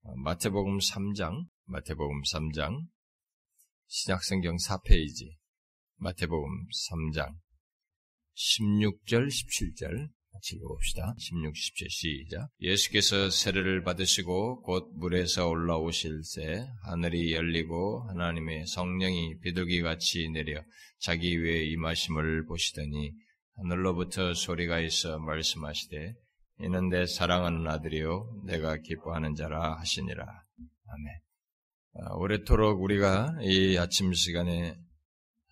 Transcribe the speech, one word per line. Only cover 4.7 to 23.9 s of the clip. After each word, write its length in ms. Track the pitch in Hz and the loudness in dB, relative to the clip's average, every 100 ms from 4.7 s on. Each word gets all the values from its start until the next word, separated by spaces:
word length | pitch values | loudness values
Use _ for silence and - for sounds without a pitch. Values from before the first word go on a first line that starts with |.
| 95 | -4
페이지, 560 | - 92 78 60 - - _ _ _ _ _ _ | 8 8 8 -6 -14 -18 _ _ _ _ _ _
마태복음 520 | 92 90 82 82 69 73 87 | -4 -2 0 0 -2 -6 -6
삼 380 | - - 82 78 | -6 -4 -2 -2
장, 260 | 78 69 80 _ _ _ _ _ _ _ _ _ | -2 -4 -8 _ _ _ _ _ _ _ _ _
십육 680 | - - - 104 104 104 98 - | -6 0 2 4 4 4 0 2
절, 220 | 117 139 | 2 2
십칠 460 | - - - 85 | -2 -4 -4 -4
절 340 | - 71 101 147 _ _ | -4 -6 -4 -6 _ _
같이 220 | 98 - | -12 -10
읽어봅시다. 600 | 82 - - - - 82 117 | -10 -8 0 0 0 -4 -4
십육, 380 | - 85 78 78 | -6 -4 -4 -4
십칠, 340 | - - - | -6 -6 -6
시작. 580 | - 82 69 80 78 143 _ | -4 -4 -4 -8 -8 -10 _
"예수께서 680 | 90 98 - 107 101 101 98 | 0 2 4 4 4 4 2
세례를 540 | - - 92 92 92 | 2 2 2 2 2
받으시고 800 | 90 87 92 - 87 92 110 127 | 0 0 2 2 2 0 0 -4
곧 300 | - 90 - | -2 -2 -2
물에서 540 | 76 87 90 87 90 87 | -6 0 2 2 2 2
올라오실새 1160 | 82 85 82 82 80 80 78 80 80 78 90 131 117 | 2 2 2 2 -2 -4 -6 -8 -8 -4 -4 -6 -10
하늘이 480 | 85 85 85 85 85 | -6 -2 0 2 2
열리고 760 | 80 85 82 82 85 98 113 117 | 2 2 0 0 -2 -2 -2 -6
하나님의 600 | 90 87 82 80 78 82 | -2 -2 -2 -4 -6 -6
성령이 720 | - 90 92 92 90 82 80 | -4 -2 0 0 0 -2 -4
비둘기같이 880 | 90 90 90 87 85 82 - 90 80 | -4 -2 2 2 2 0 -2 0 -2
내려 320 | 80 76 76 - - - _ | -4 -4 -6 -10 -20 -20 _
자기 420 | - 85 87 85 | -2 0 2 2
위에 220 | 82 82 | 2 2
임하심을 840 | 80 82 82 82 - 78 78 80 78 | 0 0 0 -2 0 0 2 0 -2
보시더니 680 | 85 - - 73 73 73 - _ _ _ - | -2 -4 -4 -6 -4 -6 -8 _ _ _ -8
하늘로부터 760 | 90 87 92 | -2 2 2